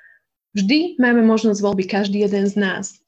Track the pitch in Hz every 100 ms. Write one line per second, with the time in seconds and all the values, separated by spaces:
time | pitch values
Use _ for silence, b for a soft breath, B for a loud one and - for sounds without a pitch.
0 | B B B _ _ 208 196 302 349 302
1 | 247 240 220 220 220 202 202 196 185 202
2 | 202 202 202 196 196 208 190 180 196 -